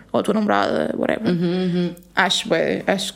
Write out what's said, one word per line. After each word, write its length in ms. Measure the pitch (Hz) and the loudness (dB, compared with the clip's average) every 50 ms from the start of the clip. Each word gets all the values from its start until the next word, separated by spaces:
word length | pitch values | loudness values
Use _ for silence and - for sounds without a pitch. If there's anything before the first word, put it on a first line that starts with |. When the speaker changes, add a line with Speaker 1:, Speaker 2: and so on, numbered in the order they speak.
| - - | -8 -4
Speaker 1:
ou 100 | - 233 | -2 0
a 20 | 220 | 0
tua 100 | - 202 | 0 0
namorada, 640 | 220 208 202 - - 196 - - - - - - | 0 2 2 2 2 2 2 0 0 -2 -2 -2
whatever. 340 | - - - - - 220 - | -2 -2 -2 -2 0 0 0
Speaker 2:
Uhum, 320 | 180 165 180 175 175 185 185 | 0 2 0 0 0 0 0
uhum. 320 | 185 175 180 175 170 175 - - - - | 0 0 0 0 -2 -4 -8 -16 -8 -2
Speaker 1:
Acho 320 | - 190 180 - - - - | 0 0 2 0 -2 0 0
bué, 340 | 165 165 - - - - - | 0 0 0 0 -2 -2 0
acho 260 | - 196 190 - - - | 0 0 0 -2 -6 -6